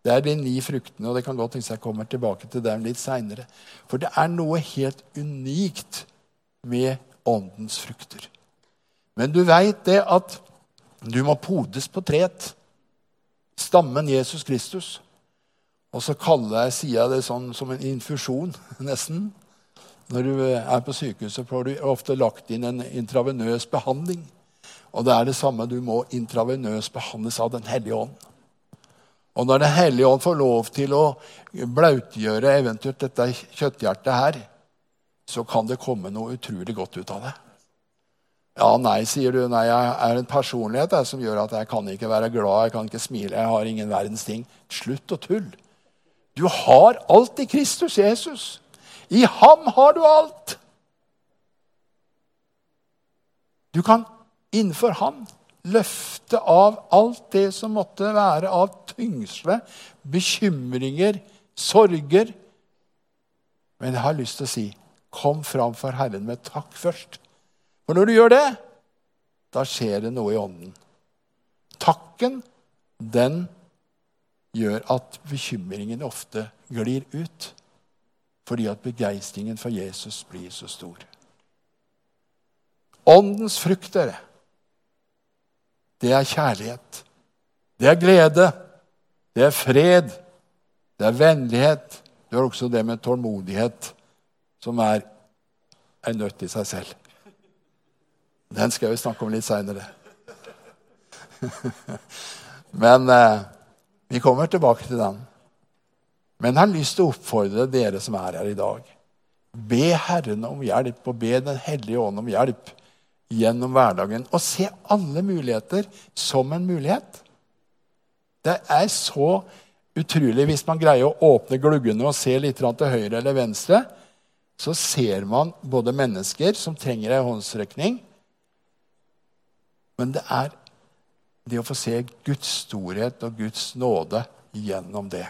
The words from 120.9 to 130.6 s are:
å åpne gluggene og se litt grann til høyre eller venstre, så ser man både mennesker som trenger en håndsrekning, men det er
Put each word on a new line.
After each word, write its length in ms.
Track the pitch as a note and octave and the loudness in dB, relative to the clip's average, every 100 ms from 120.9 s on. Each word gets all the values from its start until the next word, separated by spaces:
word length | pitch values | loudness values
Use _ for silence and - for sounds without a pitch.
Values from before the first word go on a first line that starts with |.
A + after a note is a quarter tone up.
| C3+ C3+ | 6 4
å 260 | D3+ D#3+ | 4 6
åpne 240 | B2 - C3 | 6 4 0
gluggene 460 | D3 D3+ A#2+ A2 C3+ | 2 2 0 0 0
og 80 | C#3+ | -2
se 200 | - B2+ | 0 0
litt 180 | C#3+ B2+ | 0 -2
grann 200 | B2+ A#2 | -2 0
til 120 | D3 | 0
høyre 300 | B2 G#2 A#2 | 0 -2 -4
eller 160 | B2+ C#3 | -2 -2
venstre, 480 | A#2+ G#2 - G3 B3 - _ _ _ _ _ _ | -2 -4 2 2 2 -14 _ _ _ _ _ _
så 140 | - E3 | -8 -4
ser 500 | - - A#2+ G2 G2 | -4 -2 0 0 -2
man 240 | A#2 D#3+ - | -2 -2 -6
både 320 | - B2+ A#2 C3+ | -4 -2 -2 -2
mennesker 600 | C3 D3 - - E3+ G#3+ | -2 -2 -8 -2 -2 -2
som 180 | - D#3 | -6 -8
trenger 400 | - A#2 G#2+ C3 | -6 -6 -2 0
en 120 | B2 | 0
håndsrekning, 680 | A2+ G2 A2+ G2+ - E3+ B3 - _ _ _ _ _ _ _ _ _ _ _ _ _ _ _ _ _ _ - | -4 -8 -8 -10 -4 -4 -4 -12 _ _ _ _ _ _ _ _ _ _ _ _ _ _ _ _ _ _ -8
men 120 | B2 C3+ | -6 -6
det 60 | - | -6
er 200 | B2+ C#3 - | -4 -4 -10